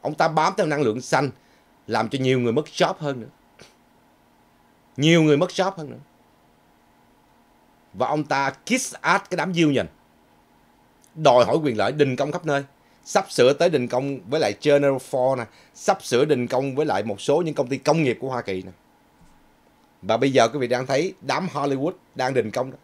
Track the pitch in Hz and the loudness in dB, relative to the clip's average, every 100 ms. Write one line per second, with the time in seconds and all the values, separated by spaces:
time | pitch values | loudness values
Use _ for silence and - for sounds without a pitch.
0 | 127 151 160 156 165 190 170 147 131 110 | -8 0 0 2 0 0 -2 0 0 -2
1 | - 131 139 - _ _ _ _ - 113 | -2 -2 -2 -6 _ _ _ _ -4 -2
2 | 113 139 131 131 120 117 113 - 170 185 | -2 -2 0 2 2 -2 -4 -2 -2 -2
3 | 147 131 113 _ _ _ - _ _ _ | -8 -8 -12 _ _ _ -20 _ _ _
4 | _ _ _ _ _ _ _ _ _ - | _ _ _ _ _ _ _ _ _ -2
5 | 151 170 156 143 185 - 185 180 147 120 | 4 4 6 4 0 -2 -4 -4 -14 -16
6 | 143 _ _ _ _ _ _ _ _ _ | -20 _ _ _ _ _ _ _ _ _
7 | _ _ _ _ _ _ _ _ _ 92 | _ _ _ _ _ _ _ _ _ -4
8 | 120 151 147 139 139 - - 254 - - | -2 -2 -2 -2 -2 -6 -4 -4 -4 -6
9 | 147 190 - 175 160 170 156 135 87 _ | 0 0 0 -6 -2 2 2 2 -2 _
10 | _ _ _ _ _ _ _ _ _ _ | _ _ _ _ _ _ _ _ _ _
11 | _ 160 151 123 104 147 151 107 101 151 | _ 2 6 6 6 2 0 0 -2 2
12 | 135 127 143 170 160 143 135 _ _ _ | 0 0 -4 -4 -2 -4 -4 _ _ _
13 | - 202 190 - 123 143 170 151 120 123 | -4 -4 -2 2 4 4 2 2 -2 -4
14 | 139 135 92 151 117 104 147 143 143 135 | -4 -8 -6 -2 -2 0 2 4 4 0
15 | - 135 127 135 113 _ _ - - 190 | -4 -2 0 -2 -6 _ _ -6 -2 -2
16 | - 120 151 135 120 127 139 131 156 98 | 0 0 2 2 0 -2 -2 -2 -2 -2
17 | 110 98 - 147 170 139 123 139 - 156 | -2 -6 0 0 0 -4 -4 -2 0 2
18 | 143 113 131 127 113 95 92 87 _ _ | 2 -2 -4 -6 -6 -8 -8 -18 _ _
19 | _ _ - _ _ _ _ _ _ _ | _ _ -20 _ _ _ _ _ _ _
20 | 92 113 135 131 113 143 120 123 131 135 | -2 0 2 4 4 2 -2 -2 -2 -2
21 | 180 - 135 135 180 147 143 135 147 185 | -2 -6 -4 -4 -2 -4 -2 -2 -4 -6
22 | _ - 127 127 107 113 131 - | _ -6 -2 0 -2 -4 -6 -10